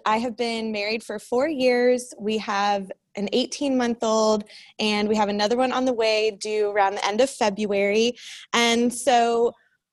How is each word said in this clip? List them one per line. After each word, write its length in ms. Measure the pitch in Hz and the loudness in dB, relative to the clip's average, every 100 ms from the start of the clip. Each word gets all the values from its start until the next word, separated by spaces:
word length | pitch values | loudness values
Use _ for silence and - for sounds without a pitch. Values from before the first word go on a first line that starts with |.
| 208 | -2
I 120 | 220 | 0
have 180 | 247 214 | -2 -4
been 360 | 233 226 220 | -4 -4 -4
married 320 | 214 202 214 | -4 -4 -6
for 160 | - 208 | -6 -12
four 280 | - 247 302 | -4 -2 0
years. 680 | 277 254 247 247 247 247 - | 0 2 4 4 2 -2 -8
We 180 | 208 220 | -4 -4
have 520 | 208 202 202 202 190 - _ - | -2 0 0 0 -4 -14 _ -8
an 140 | 202 | -2
eighteen-month-old, 1120 | 240 254 - 285 254 240 240 226 220 220 214 214 - - - | 0 -2 -2 -2 0 0 -2 0 2 4 2 -2 -16 -16 -4
and 280 | 214 208 214 | -2 0 0
we 60 | 214 | 0
have 140 | 202 | 0
another 280 | 208 208 240 | 0 0 0
one 140 | 254 | 0
on 140 | 247 262 | 0 0
the 80 | |
way 380 | 226 220 214 220 202 | 2 2 2 0 -2
due 300 | 214 214 208 | -4 -2 0
around 240 | 208 196 202 | 2 2 2
the 100 | 196 | -2
end 140 | 214 | 0
of 80 | 269 | 0
February. 840 | - 214 202 208 202 202 214 233 240 - - - | 2 -2 0 -2 0 0 2 0 -2 -12 -18 -4
And 400 | 233 233 233 240 | 0 2 2 0
so 600 | 240 - 240 233 233 233 - _ _ _ | -2 2 2 2 2 0 -2 _ _ _